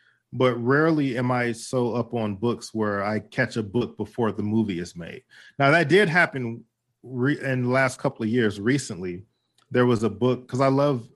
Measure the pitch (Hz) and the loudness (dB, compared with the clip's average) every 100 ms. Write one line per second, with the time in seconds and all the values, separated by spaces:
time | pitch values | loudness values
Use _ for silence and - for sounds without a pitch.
0 | _ _ _ 123 127 117 117 139 160 151 | _ _ _ 0 2 2 2 4 4 2
1 | 139 120 123 123 120 117 - 131 120 117 | 0 0 0 0 -2 -4 -4 -2 0 -2
2 | 113 120 107 95 117 107 - 110 104 101 | -4 -2 -4 -2 -2 -2 -6 -4 -2 -2
3 | 101 110 - - 123 117 104 120 113 - | -2 -4 -4 -2 -2 -2 -4 -2 -4 -6
4 | 107 - 113 98 104 110 104 85 87 87 | -8 -2 -2 -2 -2 0 0 -4 -8 -12
5 | 85 - _ - - - 139 165 151 185 | -14 -16 _ -20 -14 0 4 4 6 4
6 | 202 175 165 135 120 117 - _ _ _ | 4 4 2 0 -6 -8 -16 _ _ _
7 | 127 127 131 147 139 127 123 131 131 - | -10 -2 0 0 -2 0 2 2 2 0
8 | 139 - 110 123 110 95 107 143 - 87 | -6 -2 -2 2 2 0 0 0 -2 -10
9 | 92 90 - _ _ _ - 123 123 113 | -8 -10 -14 _ _ _ -4 2 2 2
10 | 110 95 123 123 - 127 135 135 147 127 | 0 0 -2 -2 -4 0 2 2 2 0
11 | 117 | -6